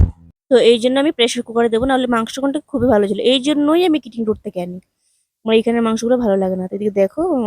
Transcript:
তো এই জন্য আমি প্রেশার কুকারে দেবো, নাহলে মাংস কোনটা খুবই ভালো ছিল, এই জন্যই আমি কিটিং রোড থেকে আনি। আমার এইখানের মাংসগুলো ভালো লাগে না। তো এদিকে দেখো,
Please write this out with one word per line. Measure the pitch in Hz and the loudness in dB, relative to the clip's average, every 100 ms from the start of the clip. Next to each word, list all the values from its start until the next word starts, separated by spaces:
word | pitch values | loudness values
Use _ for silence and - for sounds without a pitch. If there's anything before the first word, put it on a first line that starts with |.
| - - - _ - | 4 0 -20 _ 2
তো | 254 | 4
এই | 220 240 | 6 4
জন্য | 247 262 | 2 0
আমি | 285 | 0
প্রেশার | 320 233 240 | 0 0 -2
কুকারে | 233 226 233 | -6 -2 0
দেবো, | 220 262 | 0 0
নাহলে | 262 254 | 0 0
মাংস | 233 226 - | -2 -4 -4
কোনটা | 269 285 - | -4 -4 -6
খুবই | 269 247 | -4 0
ভালো | 214 202 | 2 0
ছিল, | 208 | 0
এই | 233 262 | 0 0
জন্যই | 254 294 294 330 359 | 0 0 2 2 2
আমি | 302 | -2
কিটিং | 240 226 220 | -4 -8 -4
রোড | 208 | -4
থেকে | 214 180 | -6 -10
আনি। | 180 180 - _ _ _ _ _ 220 | -10 -12 -18 _ _ _ _ _ 0
আমার | 226 | 0
এইখানের | 226 233 | 2 0
মাংসগুলো | 226 220 233 254 | 0 -2 0 0
ভালো | 240 196 | 0 0
লাগে | 190 185 | -2 -4
না। | 185 | -6
তো | 196 | -6
এদিকে | 208 | -4
দেখো, | 202 196 - 359 285 | 0 -2 -2 -4 -2